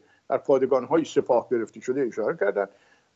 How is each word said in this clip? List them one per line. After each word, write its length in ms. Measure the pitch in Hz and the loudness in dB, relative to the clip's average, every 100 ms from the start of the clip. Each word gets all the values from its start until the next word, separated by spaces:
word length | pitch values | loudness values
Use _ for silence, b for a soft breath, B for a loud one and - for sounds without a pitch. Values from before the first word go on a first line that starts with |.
| b b _ | b b _
در 80 | 131 | -4
پادگان‌های 680 | - 135 127 131 120 160 143 | 2 2 2 0 2 0 2
سپاه 420 | 143 - 117 - | -2 2 0 2
گرفته 280 | 120 107 113 | -4 -4 -8
شده 220 | 117 135 | -6 -4
اشاره 360 | 127 107 107 170 | -2 -2 -4 -2
کردن 300 | 196 107 98 b b b b | -2 0 -4 b b b b